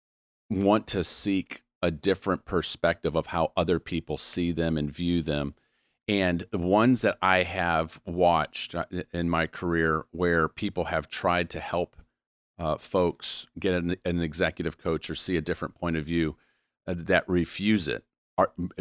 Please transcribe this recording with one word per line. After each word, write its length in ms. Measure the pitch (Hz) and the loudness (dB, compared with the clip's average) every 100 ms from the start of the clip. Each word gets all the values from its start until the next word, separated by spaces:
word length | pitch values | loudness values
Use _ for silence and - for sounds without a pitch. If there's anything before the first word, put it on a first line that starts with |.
| _ _ _ _ - | _ _ _ _ -4
want 380 | 95 98 107 - | 2 4 4 2
to 160 | 98 | -4
seek 580 | 82 - 104 95 - - _ - | -2 -2 0 0 -2 -12 _ -4
a 80 | 87 | -2
different 540 | 78 98 92 101 90 - | 0 0 0 0 -2 -2
perspective 680 | 90 - - 85 85 78 80 | -2 -2 0 0 0 -2 -2
of 100 | - | -2
how 240 | 87 80 - | -2 0 0
other 220 | 82 82 | 0 0
people 380 | - 85 - 76 | -2 -6 -4 -6
see 320 | - - 87 | -4 -2 -2
them 240 | 82 82 78 | 0 0 0
and 120 | 73 | -2
view 320 | 71 87 87 | -2 0 0
them. 320 | 78 73 71 - _ _ _ _ - | 0 -2 -4 -8 _ _ _ _ -2
And 380 | 101 90 87 - | 0 2 0 -4
the 80 | 98 | -2
ones 440 | 87 104 120 123 | 2 4 6 4
that 140 | 104 - | 2 2
I 220 | 92 92 | 4 4
have 560 | 87 92 87 82 82 - | 2 0 0 0 0 -6
watched, 680 | - 87 87 82 73 - - | -6 2 4 4 0 -6 -8
uh, 100 | 85 - 90 - | -8 -6 -8 -6
in 180 | 85 85 | -4 0
my 160 | 82 82 | 0 -2
career 600 | - 87 85 80 80 - | -4 -2 2 2 0 -4
where 380 | 82 87 85 80 | -2 2 2 0
people 380 | - 101 90 80 | -2 -6 -4 -2
have 220 | 80 73 | -2 -4
tried 400 | - 92 87 87 | -4 0 0 -2
to 100 | 82 | -6
help, 360 | - 87 87 - - _ _ _ _ - | -4 -4 -4 -8 -20 _ _ _ _ -6
uh, 180 | 82 78 | -4 -4
folks 680 | - 95 87 - - - - - | 0 2 2 0 -8 -10 -12 -4
get 160 | 98 | 0
an, 220 | 90 85 90 | 0 0 -4
an 160 | 90 87 | -2 -2
executive 560 | 82 78 85 - 80 - | -2 0 -2 -2 -6 -4
coach 320 | 90 80 - | -4 -2 -4
or 60 | |
see 220 | 78 - 87 | -6 -2 -2
a 40 | |
different 360 | 78 85 - - | -2 -4 -6 -6
point 200 | 87 80 | -4 -2
of 80 | |
view, 320 | 73 85 78 - _ _ _ _ - | 0 0 0 -4 _ _ _ _ -8
uh, 80 | 87 | -6
that 300 | 80 90 - | 2 2 4
refuse 580 | 90 80 - 101 104 73 | 0 0 0 2 2 0
it, 180 | 57 - _ _ - | -4 -8 _ _ 0
are, 140 | 95 - 87 - | 0 -2 -8 -8